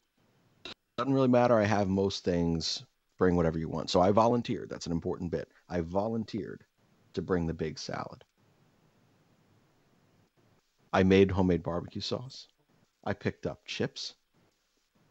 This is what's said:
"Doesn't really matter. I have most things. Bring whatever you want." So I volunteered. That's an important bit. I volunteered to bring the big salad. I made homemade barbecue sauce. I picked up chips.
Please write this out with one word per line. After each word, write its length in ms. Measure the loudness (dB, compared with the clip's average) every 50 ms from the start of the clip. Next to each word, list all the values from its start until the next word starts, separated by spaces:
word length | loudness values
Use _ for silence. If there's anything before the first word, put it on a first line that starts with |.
| _ _ _ _ _ _ _ _ _ _ _ _ _ -20 -20 _ _ _ _ -6
"Doesn't 140 | -2 0 2
really 140 | 4 4 6
matter. 300 | 6 6 6 6 4 4
I 60 | 4
have 240 | 4 2 2 2 2
most 340 | 2 2 2 0 -2 -2 -2
things. 600 | 0 0 2 2 0 0 -2 -2 -6 -6 -8 -10 _ _ _ _ _ _
Bring 180 | 0 2 2 4
whatever 240 | 4 2 2 0 -2
you 100 | -6 -6
want." 220 | -6 -8 -8 0
So 100 | 2 4
I 100 | 4 4 4
volunteered. 560 | 4 4 4 2 0 -2 -4 -6 -6 -6 -10
That's 180 | -12 -12 -8
an 60 | -4 -4
important 380 | -4 -4 -4 -6 -6 -6 -6 -6
bit. 180 | -6 -6 _ _ _ _ _
I 120 | -6 -4
volunteered 840 | -4 -2 -2 -4 -2 -2 -4 -6 -6 -6 -8 -8 -8 -8 -12 -16 -18 _ _ _ _ _ _ _ _ _ -8
to 80 | -8 -2
bring 240 | 0 0 0 0
the 80 | -2 -4
big 240 | -4 -6 -6 -6 -10
salad. 440 | -10 -10 -10 -10 -10 -12 -14 -20 -20 _ _ _ _ _ _ _ _ _ _ _ _ _ _ _ _ _ _ _ _ _ _ _ _ _ _ _ _ _ _ _ _ _ _ _ _ _ _ _ _ _ _ _ _ _ _ _ _ _ _ _ _ _ 2
I 100 | 2 4
made 300 | 6 8 6 6 6 4
homemade 300 | 0 2 2 2 0 -2
barbecue 360 | -4 -6 -6 -8 -8 -12 -10
sauce. 460 | -8 -6 -8 -8 -8 -12 -18 -20 -20 _ _ _ _ _ _ _ _ _ _ _ -8
I 120 | -8 -8
picked 320 | -4 -4 -6 -6 _ -10
up 180 | -10 -10 -10 _
chips. 500 | -14 -6 -6 -6 -6 _ -10 -14 -14 -14 _ _ _ _ _ _ _ _ _ _ _ _ _ _ _ _ _ _ _